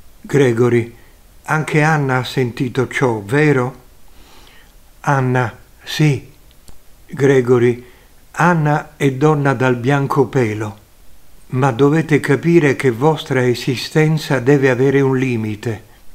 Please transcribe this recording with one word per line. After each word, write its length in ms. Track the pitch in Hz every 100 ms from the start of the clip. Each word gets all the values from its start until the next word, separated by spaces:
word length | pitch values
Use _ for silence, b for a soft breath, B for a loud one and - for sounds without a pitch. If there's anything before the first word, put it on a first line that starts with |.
| - -
Gregory, 720 | - 143 135 117 123 117 110 b b b b b
anche 380 | - 151 147 156
Anna 360 | 151 156 135 127
ha 60 |
sentito 640 | 120 - 123 113 131 113 117
ciò, 320 | - 131 113
vero? 540 | 101 139 151 131 123 - - - - b b b b b b b - -
Anna, 580 | - 135 127 127 120 - - -
sì. 480 | - - 151 127 - - - - - - - - -
Gregory, 800 | - 139 135 120 123 120 120 B B B B -
Anna 600 | - 160 170 151 147 - -
è 140 | 143
donna 400 | 131 151 151 139
dal 220 | 127 127 123
bianco 500 | 117 143 139 143 127
pelo, 520 | 135 117 107 107 101 - - - - - - -
ma 200 | 127 135
dovete 480 | 120 143 160 156 143
capire 560 | 135 139 165 170 147 127
che 140 | 135
vostra 540 | 113 147 151 - 131
esistenza 920 | 123 120 - 120 - 156 156 156 - 135
deve 320 | 123 143 131
avere 300 | 120 135 139
un 180 | 135 131
limite. 640 | 131 120 110 104 - 104 b b -